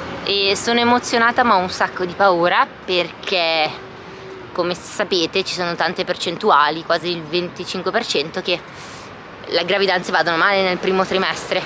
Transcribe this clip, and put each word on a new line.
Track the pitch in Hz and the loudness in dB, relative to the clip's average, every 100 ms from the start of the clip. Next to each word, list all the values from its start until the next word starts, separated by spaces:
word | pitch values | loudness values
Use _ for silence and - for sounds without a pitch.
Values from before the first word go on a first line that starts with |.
| - - - | -8 -6 -2
e | 196 196 196 | 0 2 2
sono | 233 233 | 2 2
emozionata | 240 247 - 240 233 233 | 4 2 2 2 4 4
ma | 240 190 | 4 4
ho | |
un | 180 | 2
sacco | - 190 - | 0 -2 -2
di | 180 | -4
paura | 170 196 170 175 208 269 - | 2 4 6 4 4 2 -2
perché, | - 180 170 - - 185 165 160 156 - - - - - - - - | -2 0 -2 -4 -2 0 2 2 0 -2 -14 -16 -16 -16 -14 -14 -10
come | - 175 | -4 -2
sapete, | 175 - - 196 185 160 190 180 | -4 -6 -2 0 0 0 -2 -2
ci | |
sono | 185 175 170 | -2 -2 0
tante | 165 175 | 0 0
percentuali, | 175 175 185 170 214 147 147 160 | -4 -2 -4 0 4 6 6 2
quasi | 160 170 175 | -2 -2 -2
il | 170 | -4
venticinque | 151 175 175 - 180 185 180 | -4 -4 -4 -8 -8 -6 -2
per | 202 233 | -2 0
cento, | 165 156 185 | -2 -2 -4
che | 180 175 - - - - - - - - - | -4 -4 -6 -16 -14 -14 -16 -16 -18 -14 -4
le | 170 175 | -2 0
gravidanze | 196 196 185 180 | 2 2 0 2
vadano | 180 160 165 | 2 2 4
male | 190 196 | 4 4
nel | 185 175 | 2 2
primo | 185 190 185 | 2 2 2
trimestre, | 190 175 160 - 185 | 0 0 -2 -2 -4